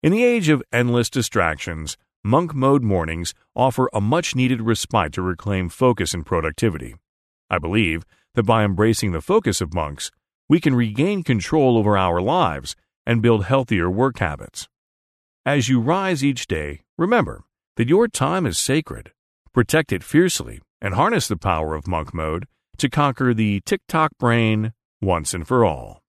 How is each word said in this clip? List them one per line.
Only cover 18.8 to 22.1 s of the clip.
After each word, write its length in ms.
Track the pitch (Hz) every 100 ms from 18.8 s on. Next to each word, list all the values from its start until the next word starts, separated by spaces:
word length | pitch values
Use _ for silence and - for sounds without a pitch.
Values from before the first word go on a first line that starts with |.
| 156 113 - _ _ _ _
Protect 380 | - 117 156 156
it 120 | 92
fiercely 580 | - 147 180 - 60 53 _ _
and 140 | 98 90
harness 320 | 170 226 -
the 100 | 95
power 380 | 98 82 78 78
of 100 | 76
monk 260 | 85 78